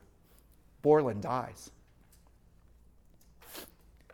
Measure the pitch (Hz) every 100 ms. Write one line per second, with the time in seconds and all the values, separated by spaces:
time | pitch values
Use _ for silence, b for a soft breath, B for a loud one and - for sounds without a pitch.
0 | - - - - - - - - 143 151
1 | 135 104 101 127 120 - - - - -
2 | - - - - - - - - - -
3 | - - - - - - - - - -
4 | -